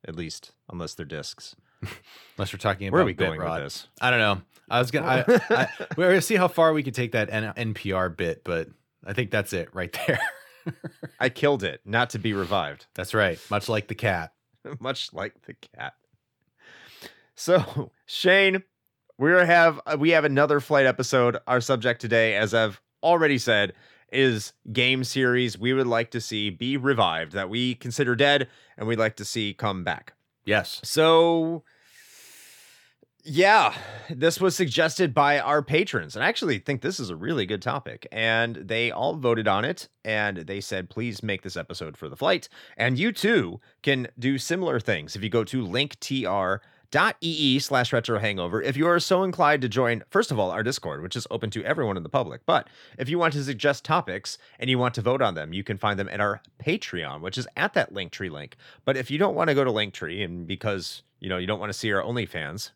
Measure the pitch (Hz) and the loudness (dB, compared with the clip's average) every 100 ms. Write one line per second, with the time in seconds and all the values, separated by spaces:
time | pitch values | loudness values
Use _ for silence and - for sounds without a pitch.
0 | - 82 80 - - _ - 87 80 - | -12 -10 -10 -12 -18 _ -16 -10 -10 -10
1 | 78 78 71 - - - _ _ - - | -12 -10 -12 -14 -20 -20 _ _ -14 -14
2 | _ - - - 95 95 107 92 98 147 | _ -20 -20 -8 -8 -2 -2 -2 0 2
3 | 135 85 92 80 85 82 69 - - _ | 0 0 -2 -2 -4 -4 -6 -12 -16 _
4 | 127 120 107 98 - _ _ 120 123 139 | 2 4 2 0 -4 _ _ 0 0 -2
5 | 127 131 160 240 - 233 127 - - - | 0 2 4 4 4 0 0 -4 -8 0
6 | 180 190 - 208 180 - 160 156 131 123 | 4 4 4 2 2 6 4 4 -2 -4
7 | 120 113 104 110 110 110 113 104 98 92 | -2 0 0 -2 -4 -4 -4 -4 -2 0
8 | 92 80 87 78 - 82 80 _ _ _ | -2 -2 -4 -4 -4 -4 -4 _ _ _
9 | - 107 113 110 98 92 - 95 87 - | -8 -4 -2 -2 -2 -6 -6 -8 -8 -4
10 | - 135 - - - _ - - 143 _ | -2 0 -2 -8 -20 _ -14 -12 -18 _
11 | - _ 127 - 151 135 95 71 - 113 | -20 _ -4 0 0 0 -4 -8 -2 0
12 | 123 113 113 101 87 98 73 71 - - | 0 -2 -4 -2 -2 -2 -2 -10 -16 -12
13 | 95 110 98 80 - 104 - 110 - 110 | -4 0 0 0 -4 -4 -2 -4 -4 -4
14 | 110 90 80 _ _ _ - 143 123 127 | -2 -2 -6 _ _ _ -16 -10 -8 -8
15 | - 80 104 _ - - - - 67 _ | -10 -8 -10 _ -20 -20 -20 -14 -14 _
16 | _ _ _ _ _ _ - - - - | _ _ _ _ _ _ -20 -20 -20 -20
17 | - _ _ - - 180 - 143 - _ | -20 _ _ -10 4 4 4 -6 -8 _
18 | - - 180 190 196 190 - _ _ _ | -12 0 4 6 6 2 -4 _ _ _
19 | _ - 143 180 175 170 165 143 - 151 | _ 0 6 6 8 8 6 4 -4 2
20 | 156 160 147 135 143 147 - 147 131 127 | 4 6 4 4 4 4 4 4 4 4
21 | 123 131 120 120 - 123 117 131 123 117 | 2 4 4 2 0 0 2 0 0 -2
22 | 113 113 113 101 107 113 110 95 _ _ | 2 4 4 2 2 2 2 -2 _ _
23 | 160 170 156 131 120 104 101 - _ _ | 2 4 4 2 2 2 2 -4 _ _
24 | _ 131 131 110 - _ - 113 123 131 | _ 2 2 2 -6 _ -6 0 2 2
25 | 127 135 127 123 123 98 120 131 123 117 | -2 0 2 2 0 -2 0 0 2 0
26 | 117 120 - 110 104 87 123 139 131 123 | -2 -6 -6 -6 -6 -6 -6 -2 0 2
27 | 92 80 80 95 95 117 127 120 123 117 | 2 0 -4 -6 -6 -2 -2 -4 -8 -2
28 | 127 120 143 143 127 _ _ - 110 113 | 0 4 4 4 0 _ _ -10 -4 0
29 | 110 - 101 117 104 95 107 95 87 80 | 0 -2 -8 -4 -6 -4 -4 -4 -6 -8
30 | - _ _ _ - 104 98 - - - | -12 _ _ _ 0 0 0 -12 -4 4
31 | 160 165 170 165 160 165 _ _ _ - | 6 6 6 2 0 -4 _ _ _ -20
32 | - - - - - - - _ _ _ | -20 -20 -20 -20 -20 -20 -20 _ _ _
33 | _ _ 156 143 196 214 120 - - - | _ _ -4 4 6 8 6 0 -14 -16
34 | - 139 160 165 185 - 170 135 160 - | -12 2 2 4 0 2 0 2 0 2
35 | 175 127 143 143 127 147 127 160 196 113 | 0 4 4 4 2 0 2 0 0 -4
36 | 78 107 156 233 185 107 - 135 - 190 | -6 -2 -2 0 -2 -2 -2 -4 -4 -6
37 | 107 82 107 156 92 104 123 139 - 58 | -8 -8 -4 -2 -2 -4 -4 -6 -8 -16
38 | - 110 113 113 117 117 101 113 117 - | -12 -4 0 2 0 -4 -4 -2 -2 -2
39 | 135 165 123 113 107 98 127 180 - _ | -4 0 0 2 2 2 0 -4 -12 _
40 | 110 107 104 92 80 98 - 95 90 - | -4 -2 -2 -4 -8 -10 -6 -8 -6 -6
41 | 120 101 101 98 95 85 82 82 80 - | -6 -6 -6 -6 -8 -10 -10 -10 -12 -12
42 | 73 69 - 180 - - - - 117 131 | -14 -2 0 0 -4 -20 -20 -2 0 2
43 | 220 202 202 220 90 82 _ _ - 135 | -2 0 2 2 2 -8 _ _ 0 0
44 | 120 - 127 135 - 175 175 127 113 90 | -2 -4 -2 -2 -2 -2 0 -2 -2 -4
45 | 76 98 104 117 104 131 101 110 143 - | -4 -8 -2 -2 0 -4 -2 -2 -4 -6
46 | - 135 95 98 92 95 _ _ _ 143 | -6 -4 -2 0 0 -2 _ _ _ 0
47 | 208 - 165 156 143 131 - 131 123 123 | 0 0 -6 0 2 2 2 0 2 0
48 | 113 110 107 98 87 104 - 131 165 170 | 0 -2 0 -2 -2 -2 -2 0 2 2
49 | - 185 190 175 147 151 127 127 123 113 | 2 2 2 2 2 4 0 0 0 0
50 | - 196 240 117 92 87 110 135 82 69 | 0 0 0 0 0 0 -2 -4 -8 -8
51 | 87 120 - 113 110 110 - 160 117 92 | -8 -8 -6 -6 -6 -6 -4 -2 -2 -4
52 | 82 135 98 - - 160 - - - - | -2 -4 -4 -6 0 0 0 -20 -20 -10
53 | 131 170 165 143 139 117 143 143 - 165 | -4 0 0 0 -6 0 0 0 0 -2
54 | 123 90 - - _ _ 123 127 123 120 | 0 -10 -10 -16 _ _ -2 2 0 0
55 | 110 131 117 80 76 90 - 98 104 98 | 0 2 0 0 -8 -8 -8 -2 -2 -2
56 | 101 101 104 104 _ _ - 196 - 90 | -6 -2 -2 -2 _ _ -4 -4 -6 -8
57 | 76 73 90 - 90 - 190 175 - 101 | -8 -8 -8 -8 -8 -4 -2 0 -2 -6
58 | 85 - 95 73 73 - - - - 135 | -10 -10 -10 -10 -16 -20 -20 -6 -4 -2
59 | 127 147 196 147 165 139 131 107 104 - | -4 0 0 2 2 2 2 0 -4 -6
60 | 82 92 92 87 82 95 110 98 - - | -8 -6 -6 -8 -8 -6 -4 -4 -8 -14
61 | _ _ 95 92 90 104 104 98 113 98 | _ _ -6 -4 -2 -4 -4 -6 -2 0
62 | 76 120 101 85 73 95 - | 0 -4 -6 -6 -8 -10 -14